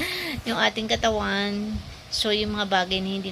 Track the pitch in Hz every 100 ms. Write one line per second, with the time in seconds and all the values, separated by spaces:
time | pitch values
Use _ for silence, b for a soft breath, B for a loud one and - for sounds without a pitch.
0 | 349 359 349 262 - 226 214 214 220 226
1 | 226 214 202 196 202 202 214 214 196 -
2 | - - 220 208 214 208 196 185 180 190
3 | 190 196 190